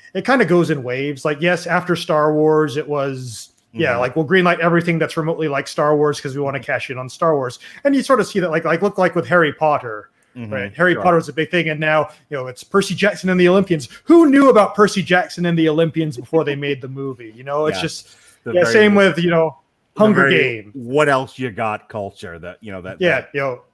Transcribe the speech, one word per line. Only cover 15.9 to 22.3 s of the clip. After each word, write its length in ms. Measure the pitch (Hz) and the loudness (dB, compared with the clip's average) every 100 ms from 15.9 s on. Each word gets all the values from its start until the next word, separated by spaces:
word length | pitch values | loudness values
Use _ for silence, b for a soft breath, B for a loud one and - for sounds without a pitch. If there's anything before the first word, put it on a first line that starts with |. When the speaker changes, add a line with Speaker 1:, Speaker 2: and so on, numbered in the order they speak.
| 160 156 131 | -2 -4 -8
Speaker 1:
before 260 | 123 160 | -2 -2
they 120 | 147 143 | 0 -4
made 260 | 143 139 | -6 -6
the 60 | 131 | -8
movie? 440 | 135 139 120 113 110 | -10 -10 -10 -16 -18
You 80 | |
know, 240 | 135 147 151 | -6 -2 -2
it's 100 | 95 | -2
Speaker 2:
Yeah. 40 | |
Speaker 1:
just, 240 | 165 - b b b b | -6 -8 b b b b
Speaker 2:
The 80 | - | -4
Speaker 1:
yeah, 80 | 180 | 0
Speaker 2:
very, 100 | 180 | 4
Speaker 1:
same 220 | 220 214 202 | 4 6 6
with, 240 | 196 160 | 4 2
you 100 | 175 | 0
know, 280 | 170 160 - _ _ _ | 2 0 -4 _ _ _
Speaker 2:
the 60 | - | 2
Speaker 1:
Hunger 220 | 214 160 | 4 4
Speaker 2:
very 400 | 135 156 135 113 | 4 2 0 -4
Speaker 1:
Games. 80 | 104 | -12
Speaker 2:
what 340 | 131 120 139 151 | -14 -4 0 2
else 300 | 131 131 - | 2 -2 -8
you 140 | 127 | -8
got 360 | 98 110 107 - | -4 -6 -6 -10
culture 520 | 110 98 - 95 | -10 -10 -12 -16